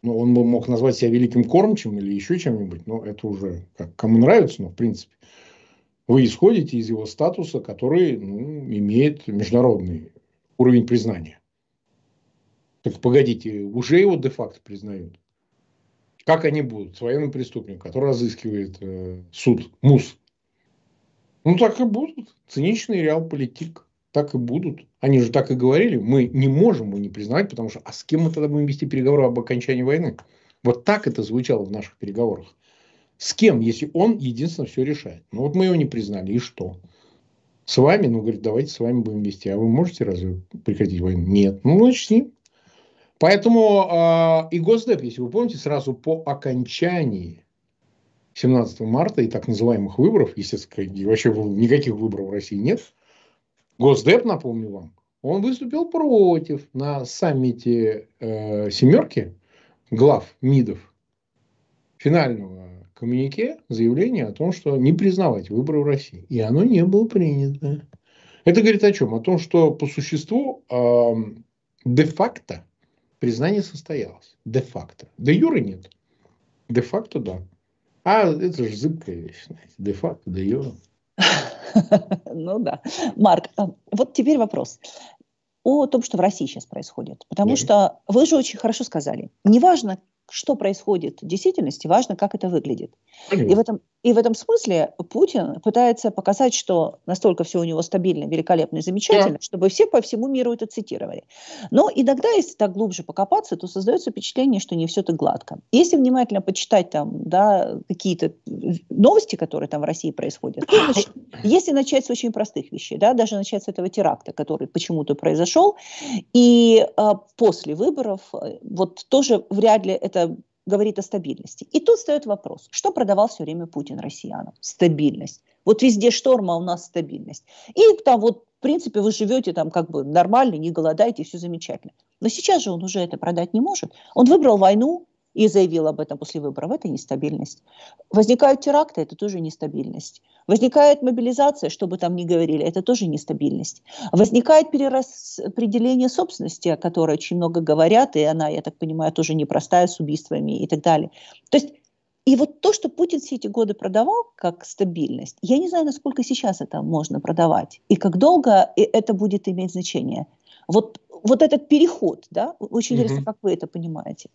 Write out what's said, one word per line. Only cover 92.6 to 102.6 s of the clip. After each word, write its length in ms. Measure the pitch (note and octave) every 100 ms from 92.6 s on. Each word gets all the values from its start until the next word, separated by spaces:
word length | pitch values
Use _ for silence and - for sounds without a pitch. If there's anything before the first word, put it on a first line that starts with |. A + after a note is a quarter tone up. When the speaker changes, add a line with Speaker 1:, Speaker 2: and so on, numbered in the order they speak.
| C#3+ C3 - _ _ _ -
Speaker 1:
Конечно. 220 | G3 B2
Speaker 2:
И 40 | G3+
в 40 |
этом, 220 | A3+ G#3 _ _
и 100 | A#3+
в 40 | A3+
этом 180 | A#3 A3+
смысле 580 | - A4+ D#4+ F3 D3+ - F3
Путин 500 | A3 F#4+ A#3+ - -
пытается 500 | G#3+ A3+ B3 A#3+ A3+
показать, 420 | - E3+ G3+ C4
что 460 | - - F3+ D#3+ - -
настолько 380 | F3+ G3+ F3
всё 160 | E3+ F#3
у 40 |
него 180 | E3+ D#3+
стабильно, 440 | E3 G3 F3+ D#3 D3
великолепно 520 | D#3+ D#3+ F3 D#3 D#3+
и 40 |
замечательно, 540 | D#3+ F#3 - G#3 F#3+ D3
Speaker 1:
Да. 60 |
Speaker 2:
чтобы 280 | - F#3+ F#3+
все 160 | F#3+ A4
по 160 | C4
всему 260 | A#3 A3+ B3+
миру 240 | C4+ B3
это 120 | A#3 A3
цитировали. 580 | - G#3+ - - - _ - - - A3
Но 180 | A3+ G#4
иногда, 360 | - B3+ C4+ A4
если 260 | G#4+ -
так 180 | -